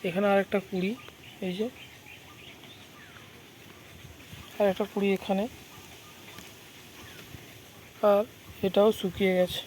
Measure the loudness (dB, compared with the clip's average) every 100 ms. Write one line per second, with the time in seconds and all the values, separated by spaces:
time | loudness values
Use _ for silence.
0 | -4 0 2 2 2 -2 -2 -2 -2 -4
1 | -12 -20 -20 -10 -8 -4 -6 -6 -20 -20
2 | -20 -20 -20 -20 -20 -20 -20 -20 -20 -20
3 | -20 -20 -20 -20 -20 -20 -20 -20 -20 -20
4 | -20 -20 -20 -20 -18 0 0 0 -4 0
5 | 0 0 0 -2 -2 -8 -20 -20 -20 -20
6 | -20 -20 -20 -18 -20 -20 -20 -20 -20 -20
7 | -20 -20 -18 -20 -20 -20 -20 -20 -20 2
8 | 4 4 2 -10 -20 -4 0 6 4 4
9 | -4 0 2 4 2 -2